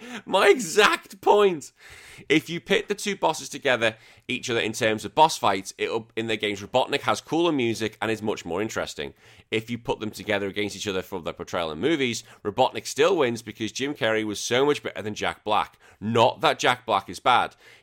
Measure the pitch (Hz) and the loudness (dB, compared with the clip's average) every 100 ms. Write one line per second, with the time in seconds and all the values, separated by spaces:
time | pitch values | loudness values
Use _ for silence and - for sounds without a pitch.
0 | 240 233 - 185 392 311 175 180 208 330 | -10 -14 0 4 6 4 2 4 4 4
1 | - - - 208 202 160 - _ - - | -6 -2 4 6 6 2 -6 _ -20 -20
2 | - - - 156 156 165 - 196 - 202 | -20 -12 0 0 0 -6 -2 -2 -2 -4
3 | 208 196 165 160 135 147 139 123 113 110 | -4 -2 -2 -2 -8 -4 0 2 2 -2
4 | - - - 127 - 117 95 110 113 107 | -10 -14 -8 -6 -2 -2 -2 0 0 0
5 | 101 - 156 - 113 98 95 - 104 113 | 0 4 4 4 0 0 -4 -6 -4 -4
6 | 113 - 113 110 107 98 101 127 - 135 | -6 -6 -4 -2 -2 -4 -2 0 0 0
7 | 127 107 - 156 170 143 117 107 110 - | 0 -2 -2 0 0 0 0 -2 -6 -4
8 | 107 110 104 87 87 85 110 98 78 - | -4 -2 -4 -6 -4 -4 -4 -4 -6 -8
9 | 71 - - - _ 110 117 117 117 - | -12 -12 -20 -20 _ -6 -4 -6 -6 -6
10 | 107 - 98 101 98 95 104 95 107 92 | -6 -8 -2 -2 -2 -4 -6 -6 -4 -4
11 | - 95 82 - 85 95 80 76 127 160 | -4 -8 -8 -10 -6 -4 -4 -2 -2 0
12 | 127 113 - - 104 101 127 117 - - | -2 -4 -10 -12 -4 0 0 -2 -6 0
13 | 160 185 127 113 113 - 107 - 135 147 | 2 4 0 -2 -8 -8 -8 -4 -6 -2
14 | 113 110 110 101 - 120 143 143 - - | 0 0 -2 -6 -2 2 2 0 -4 -8
15 | 104 101 92 85 104 104 73 _ - - | -10 -4 -4 -4 -2 0 -2 _ -20 -10
16 | 104 117 113 - 156 127 143 120 - 98 | 0 6 4 4 0 2 2 2 0 0
17 | - 87 131 117 85 - - - | -2 -2 2 4 2 -4 -20 -12